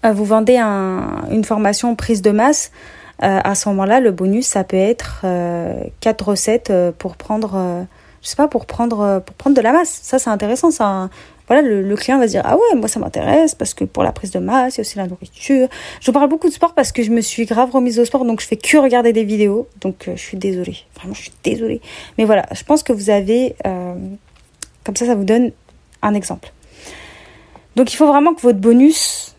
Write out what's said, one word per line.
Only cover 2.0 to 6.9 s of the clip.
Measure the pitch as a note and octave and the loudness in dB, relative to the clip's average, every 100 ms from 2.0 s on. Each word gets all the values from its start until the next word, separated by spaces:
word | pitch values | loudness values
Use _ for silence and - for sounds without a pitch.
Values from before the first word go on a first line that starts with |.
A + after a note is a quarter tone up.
| - A3 | -2 0
de | G3+ | 2
masse. | G#3 B3 D4+ - - - - - - | 4 2 2 -2 -14 -20 -20 -20 -4
Euh, | G3 F#3+ | 0 0
à | - | 0
ce | G3 G#3+ | -2 -2
moment-là, | G3 G3 A#3+ | -2 2 4
le | B3 | 2
bonus, | F3+ F#3+ G#3 C4 | 0 -2 0 -2
ça | G3+ | -2
peut | F#3+ F#3+ | -2 0
être, | G3 A#3 - - | 0 0 -6 -8
euh, | F#3 F3+ F3 E3+ E3+ - - - | -4 -2 -4 -4 -6 -8 -10 -4
quatre | A3 A3 F#3+ | -2 -2 -2
recettes, | G3 - A#3 - | -2 0 -2 0
euh, | F#3+ F3 | 0 0